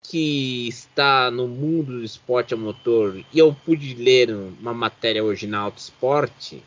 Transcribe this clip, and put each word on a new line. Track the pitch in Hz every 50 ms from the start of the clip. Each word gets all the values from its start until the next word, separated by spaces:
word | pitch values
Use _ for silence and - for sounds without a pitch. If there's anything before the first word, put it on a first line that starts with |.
| _ -
que | - 165 156 151 147 139 135 131 127 123 120 120
está | 117 117 - _ _ - 143 143 139 131 127 123
no | 120 120 127 123
mundo | 120 127 143 156 165 165 156 131 127
do | 123 113
esporte | 107 - - _ - 123 123 123 - 123
a | 113
motor, | 110 107 101 - - 120 117 113 110 101 92 95 - _ -
e | 151
eu | 160 156 147 139 _
pude | - 165 156 143 139 127
ler | 120 117 123 131 127 123 117
uma | 110 101 98 95 92 92 104 117 117
matéria | 117 113 110 - _ - 113 110 107 107
hoje | 110 101 95 - 104
na | 104 104
Autosport | 104 104 101 - - - _ _ - 127 143 147 147 113 - _ - - - 135 127